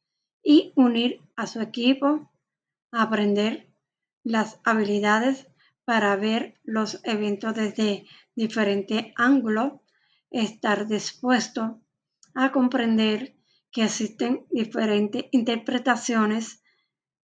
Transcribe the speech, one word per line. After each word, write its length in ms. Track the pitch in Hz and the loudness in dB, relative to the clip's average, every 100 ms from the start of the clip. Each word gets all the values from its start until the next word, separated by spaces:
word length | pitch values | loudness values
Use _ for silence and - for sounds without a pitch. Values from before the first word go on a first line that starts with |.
| _ _ _ _ | _ _ _ _
y 300 | - - - - | 4 4 6 4
unir 460 | 247 233 247 - _ - | 4 4 0 -4 _ -8
a 120 | 208 | -8
su 140 | 226 | -6
equipo, 680 | 220 240 247 269 277 302 - _ _ _ _ _ _ | -6 0 0 2 0 -2 -6 _ _ _ _ _ _
aprender 760 | 233 226 214 208 202 214 277 - _ _ _ _ _ | -4 0 2 2 2 0 -4 -14 _ _ _ _ _
las 360 | - 226 208 - | -4 -2 -2 -4
habilidades 840 | 240 220 202 208 208 214 254 269 - _ _ _ - | 0 0 2 0 2 2 2 -2 -10 _ _ _ -2
para 300 | 226 208 196 | 0 2 0
ver 440 | 214 226 - _ | 0 -2 -4 _
los 360 | - 220 208 - | -6 -4 -4 -6
eventos 520 | - 214 208 202 220 220 | -4 -2 -2 -4 -4 -4
desde 500 | 214 214 214 196 - - _ - | -4 0 -2 -2 -8 -20 _ -4
diferentes 760 | 226 226 202 202 196 214 226 - | -2 0 0 0 -2 -4 -4 0
ángulos, 580 | 240 277 226 214 277 - _ _ _ _ _ | 4 4 2 0 -2 -6 _ _ _ _ _
estar 580 | 247 208 - 226 202 214 | -4 -4 -2 -2 -2 -2
dispuesto 920 | 214 - - 247 247 - 233 226 - _ _ _ _ _ | -4 -4 -6 0 0 0 -6 -6 -8 _ _ _ _ _
a 180 | 262 262 | -2 0
comprender 840 | 269 254 254 233 220 220 214 262 _ _ _ _ | 2 2 2 2 2 2 0 -6 _ _ _ _
que 120 | - | -2
existen 600 | 214 - 214 - 233 269 - | -2 0 -6 -4 -2 -2 -4
diferentes 760 | 269 220 233 220 208 208 240 - | -4 -4 -2 0 0 0 -4 0
interpretaciones 1300 | 254 233 233 226 254 254 233 - 226 214 220 220 - _ _ _ _ _ _ | 0 2 -2 -2 -2 0 -2 0 0 0 -2 -6 -16 _ _ _ _ _ _